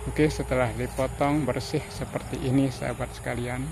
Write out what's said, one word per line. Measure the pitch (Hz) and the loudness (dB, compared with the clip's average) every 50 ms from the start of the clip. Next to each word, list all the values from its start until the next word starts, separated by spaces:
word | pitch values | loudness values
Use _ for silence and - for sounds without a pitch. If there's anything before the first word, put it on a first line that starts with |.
| - | -4
Oke, | - 120 - 151 156 | -4 2 4 4 4
setelah | 151 - 143 - 135 127 127 120 110 | 4 0 -2 0 2 2 2 2 2
dipotong | 113 123 127 - - 131 131 120 - 147 143 143 151 151 120 | -2 -4 -4 0 -2 -2 -2 2 2 2 4 4 2 2 2
bersih | 120 135 120 - - 151 - - | 0 0 -2 -2 -2 -2 -2 -2
seperti | - - 139 120 - - - - - - - | -6 -6 -6 -4 -4 -6 -6 -4 -6 -2 0
ini | 135 127 139 135 135 | 4 4 6 4 4
sahabat | 127 - - 131 123 117 127 120 - | 2 -2 -4 -4 -2 -2 -4 -6 -6
sekalian. | - - 135 123 120 120 123 123 127 131 151 | -8 -4 -4 -2 -2 -2 -2 -2 -2 -4 -4